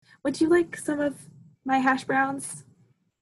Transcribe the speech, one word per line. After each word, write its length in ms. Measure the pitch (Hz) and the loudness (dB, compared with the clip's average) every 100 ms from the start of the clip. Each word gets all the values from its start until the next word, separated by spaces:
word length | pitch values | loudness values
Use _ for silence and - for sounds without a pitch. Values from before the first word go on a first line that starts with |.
| _ _ | _ _
Would 180 | 277 277 | -6 0
you 80 | 320 | 4
like 260 | 349 339 - | 4 2 -6
some 220 | - 294 | -6 -2
of 140 | 294 269 - - - _ | -2 -4 -18 -20 -20 _
my 140 | 262 269 | -2 2
hash 280 | 262 262 - | 2 0 0
browns? 580 | 269 269 277 - - - _ _ _ _ _ | 0 0 -2 -10 -14 -18 _ _ _ _ _